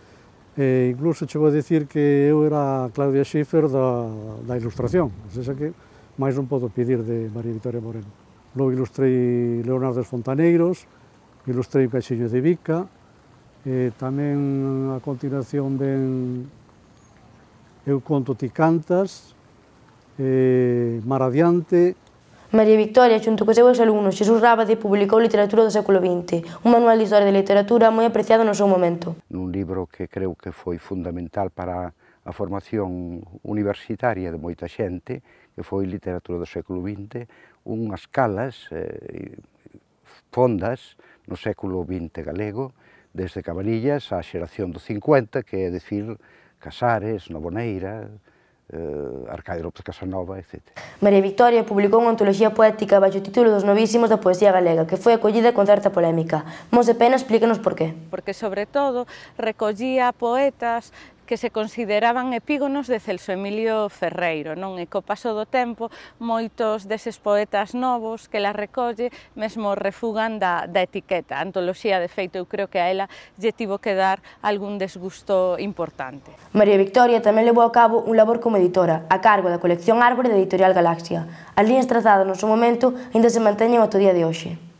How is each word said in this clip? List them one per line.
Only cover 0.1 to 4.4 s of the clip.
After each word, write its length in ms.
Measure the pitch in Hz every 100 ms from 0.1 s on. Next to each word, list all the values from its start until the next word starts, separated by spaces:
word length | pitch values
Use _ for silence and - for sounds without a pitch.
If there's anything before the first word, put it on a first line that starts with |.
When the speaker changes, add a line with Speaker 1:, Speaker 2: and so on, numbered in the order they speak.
| - _ _ _ -
Speaker 1:
e 400 | 135 127 123 123
incluso 320 | 160 160 143
chegou 240 | 151 151
a 0 |
dicir 320 | 147 - 160
que 160 | 143 151 147 143 143
eu 160 | 151 151
era 400 | 147 139 135 127 110
Claudia 320 | 139 135 139
Schiffer 400 | 156 147 165 156
da, 400 | 135 131 120 117 110 107 110